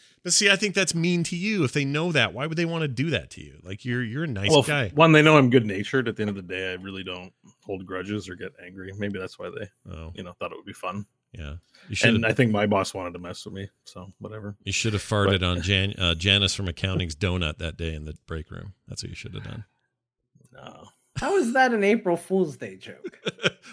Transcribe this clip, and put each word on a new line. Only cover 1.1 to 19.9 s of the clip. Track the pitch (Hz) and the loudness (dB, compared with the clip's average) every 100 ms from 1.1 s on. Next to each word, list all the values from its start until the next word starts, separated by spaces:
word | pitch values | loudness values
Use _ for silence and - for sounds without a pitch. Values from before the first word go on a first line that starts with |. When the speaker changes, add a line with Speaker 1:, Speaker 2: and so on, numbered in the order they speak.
| 175 | 2
Speaker 1:
to | 160 175 | 0 -2
you | 202 208 | -2 0
if | 135 | 0
they | 147 | 0
know | 139 147 175 | -2 -2 0
that. | 151 107 | 2 0
Why | 104 156 | -2 -4
would | 160 | -2
they | |
wanna | 165 165 151 | -2 -2 -4
do | 117 160 | -2 -2
that | 117 - | -2 -4
to | - | -14
you? | 73 69 | -18 -18
Like, | 87 98 | -14 -10
you're, | 127 123 | -6 -6
you're | 117 127 | -6 -6
a | 165 | -6
nice | 101 101 | -2 4
Speaker 2:
Well, | 151 | 6
f-, | 135 | 6
Speaker 1:
guy. | 147 104 | 2 0
Speaker 2:
one, | 143 160 | 6 8
they | 156 | 10
know | 156 156 | 10 8
I'm | 127 | 8
good-natured. | 123 107 95 104 131 113 | 6 4 -2 -2 0 0
At | 107 | -2
the | |
end | 104 | -4
of | 98 | -4
the | |
day, | 90 92 95 | -8 -6 -6
I | 92 | -6
really | 95 95 | -10 -10
don't | 92 90 92 _ - _ | -10 -12 -14 _ -20 _
hold | - 95 95 | -10 -10 -8
grudges | 92 95 104 92 | -8 -4 -6 -6
or | |
get | 90 92 - | -12 -14 -14
angry. | 90 95 95 101 | -18 -14 -14 -6
Maybe | 101 98 | -6 -6
that's | 92 - | -10 -10
why | 95 | -12
they, | - 98 _ - | -10 -12 _ -16
Speaker 1:
Oh. | 85 80 | -14 -12
Speaker 2:
you | 82 | -12
know, | 87 | -14
thought | - 87 | -10 -10
it | 82 | -10
would | 95 | -14
be | |
fun. | - - 135 101 _ _ | -10 -8 -8 -10 _ _
Speaker 1:
Yeah. | 117 76 85 - _ - | -14 -12 -12 -16 _ -10
You | |
should | 101 113 113 | 0 2 4
Speaker 2:
And | 113 | 4
I | |
think | 107 120 | 4 4
my | 104 104 | 4 2
boss | 101 95 | 2 0
wanted | 98 87 | -4 -8
to | 87 | -8
mess | 90 87 - | -12 -12 -12
with | |
me, | 92 98 _ | -10 -12 _
so | - - 98 - | -20 -18 -18 -16
whatever. | 101 107 104 101 | -14 -12 -12 -10
Speaker 1:
You | 101 | -4
should | 95 113 | -2 0
have | 104 | -2
farted | - 104 98 98 | 0 2 4 4
Speaker 2:
But | |
Speaker 1:
on | 90 87 | 2 0
Jan-, | 87 95 98 101 | 2 2 0 0
uh, | 87 82 | -2 2
Janice | 95 98 98 - | 4 4 4 0
from | 95 | -4
Accounting's | 80 95 92 85 | -4 -2 -2 -4
donut | 78 95 90 78 76 | -2 -2 0 -2 -4
that | 82 - | -8 -6
day | 82 | -6
in | 78 | -6
the | 76 76 - | -10 -14 -10
break | 80 76 | -10 -10
room. | - 92 - - | -14 -16 -18 -14
That's | - | -12
what | - | -12
you | 92 | -12
should | - | -12
have | 101 | -12
done. | - 110 - _ _ | -12 -12 -14 _ _